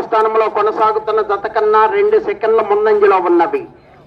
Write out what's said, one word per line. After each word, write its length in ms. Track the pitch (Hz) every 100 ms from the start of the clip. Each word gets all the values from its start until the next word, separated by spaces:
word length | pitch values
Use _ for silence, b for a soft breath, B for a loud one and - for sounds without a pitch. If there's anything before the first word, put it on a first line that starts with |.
| 226
స్థానంలో 400 | 220 220 220 214 220
కొనసాగుతున్న 640 | 208 220 220 214 220 220 403
జత 160 | - -
కన్నా 280 | 427 427 - 220
రెండు 240 | 285 208 214 -
సెకండ్ల 320 | 285 226 220 208
ముందంజలో 480 | 208 214 208 202 185 175
ఉన్నవి. 320 | 170 160 - - - B B